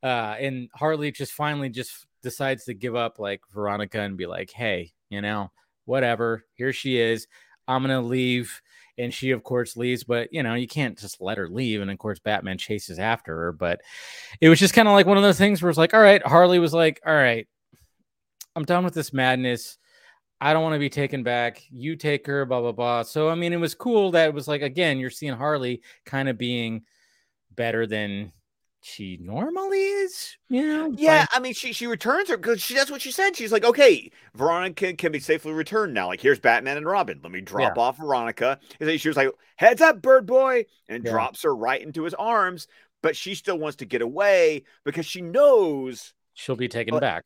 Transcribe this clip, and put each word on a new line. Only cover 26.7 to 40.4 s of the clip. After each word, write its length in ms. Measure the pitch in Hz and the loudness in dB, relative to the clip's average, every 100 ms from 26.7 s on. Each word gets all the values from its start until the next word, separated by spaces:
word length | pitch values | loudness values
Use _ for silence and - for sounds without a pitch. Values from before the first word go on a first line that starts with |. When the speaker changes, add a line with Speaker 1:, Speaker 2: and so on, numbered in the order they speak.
| 113 - _ _ _ _ _ _ 98 | -8 -12 _ _ _ _ _ _ -6
Speaker 1:
better 320 | 117 113 113 | -4 -2 -2
than 440 | 107 104 101 104 _ _ _ _ _ - | -4 -6 -8 -10 _ _ _ _ _ -20
she 320 | - 98 87 | -16 -14 -14
normally 580 | 85 113 247 359 392 392 | -12 -8 -6 -6 -6 -2
is, 540 | 392 403 392 370 - - _ | -2 -2 -6 -8 -14 -16 _
you 120 | 254 311 | -2 -2
know? 260 | 302 311 233 | -2 -4 0
Speaker 2:
Yeah, 220 | 311 311 | 4 6
Speaker 1:
Like 100 | 262 | 4
Speaker 2:
I 80 | 247 | 0
mean, 140 | 254 | -2
she, 180 | 240 262 | -8 -8
she 160 | 226 233 | -8 -6
returns 400 | 233 220 302 392 | -4 -2 0 0
her 80 | 240 | -4
'cause 240 | 208 233 | -2 -2
she, 120 | - | 0
that's 180 | 254 269 | -2 -2
what 100 | 285 | -4
she 100 | 269 | -10
said. 220 | 247 392 | -2 -2
She's 180 | 359 226 | -2 -2
like, 100 | 220 | 2
"Okay, 480 | 233 240 277 151 104 _ _ - | 4 8 8 6 0 _ _ -4
Veronica 580 | 143 170 185 165 185 170 | -2 0 -4 -4 -6 -4
can 180 | 170 | -4
be 80 | 151 | -4
safely 320 | - 160 156 | -2 -2 -2
returned 400 | 156 156 214 208 | -8 -4 -4 -2
now. 140 | 117 92 | -4 -4
Like, 120 | 92 | 0
here's 200 | 131 139 | 2 4
Batman 360 | 123 117 127 143 | 4 2 2 -6
and 100 | 151 | -2
Robin. 360 | 196 175 80 | -2 -2 -6
Let 80 | 85 | -12
me 80 | 92 | -14
drop 380 | 95 98 117 95 | -8 -2 0 2
Speaker 1:
Yeah. 40 | |
Speaker 2:
off 160 | 120 127 | -2 -2
Veronica." 640 | 156 131 117 113 123 135 _ - | -2 -2 -2 -2 -2 -2 _ -8
And 80 | 156 | -4
then 80 | 160 | -2
she 100 | 156 | -2
was 80 | 143 | 2
like, 140 | 135 - _ _ | 0 0 _ _
"Heads 260 | 214 240 | 4 8
up, 200 | 320 226 | 4 4
Bird 240 | 247 262 196 | 6 6 6
Boy," 400 | 254 | 2